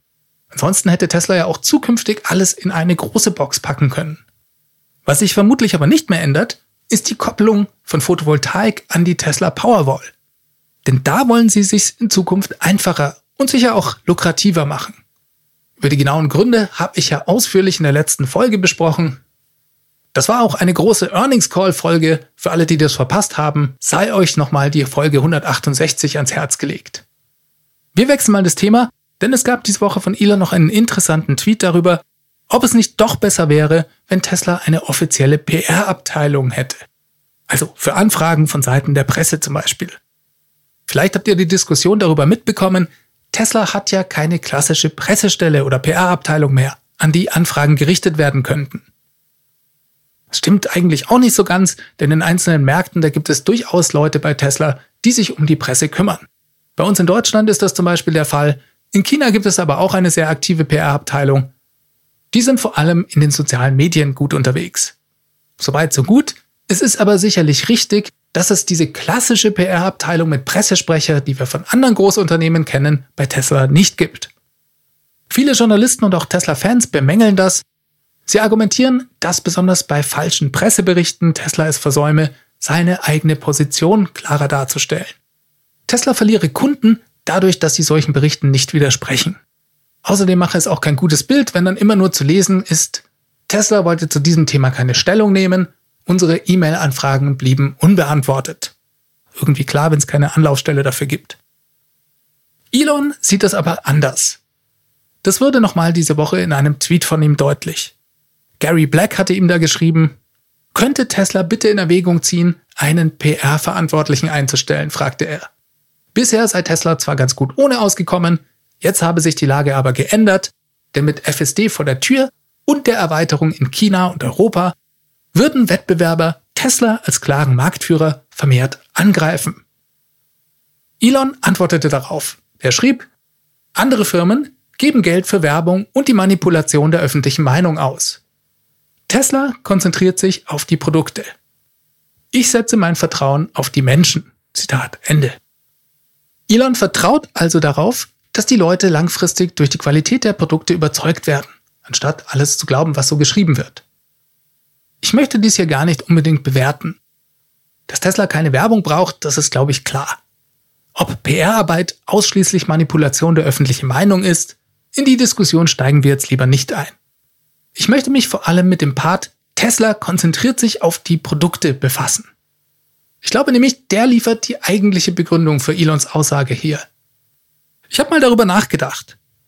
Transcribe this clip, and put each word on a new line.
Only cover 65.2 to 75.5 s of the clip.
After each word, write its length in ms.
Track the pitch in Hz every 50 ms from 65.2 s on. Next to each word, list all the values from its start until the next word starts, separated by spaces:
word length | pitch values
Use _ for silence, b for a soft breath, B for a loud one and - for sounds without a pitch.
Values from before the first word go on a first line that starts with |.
| _ _ _ _ _ _ _ -
Soweit, 340 | - - 139 147 160 156 -
so 100 | - 127
gut. 320 | - 214 277 302 - - - _ _ _ _ _ -
Es 140 | 196 185
ist 180 | - 233 - -
aber 180 | 214 202 208 185
sicherlich 520 | 185 214 185 185 160 147 143 - - -
richtig, 400 | 240 233 - - 208 208 208 - _ _ _ _ -
dass 180 | 156 175 -
es 140 | 208 - -
diese 220 | - 180 160 160 131
klassische 640 | - - - - 175 247 240 - 240 202 - 214
P-R-Abteilung 760 | 208 - 175 190 180 170 175 190 - - - 151 175 165 165 160
mit 160 | 147 131 135
Pressesprecher, 800 | - - 185 214 - 196 170 - - 165 160 - - 156 143
die 180 | 139 - 135 -
wir 60 | 131
von 180 | 127 - - - -
anderen 260 | - 247 262 254 214
Großunternehmen 720 | 196 190 196 - 214 190 160 165 165 160 160 165 165 151
kennen, 400 | - - 135 139 147 151 135 - _ _
bei 120 | - 139 131
Tesla 400 | - 135 131 - 147 139 131 131
nicht 300 | 139 160 196 - - -
gibt. 320 | - - - - - - _ _ _ _ _ _ _ _ _ _ _ _ _ _ _ _ _ _ _ -
Viele 240 | - - 269 294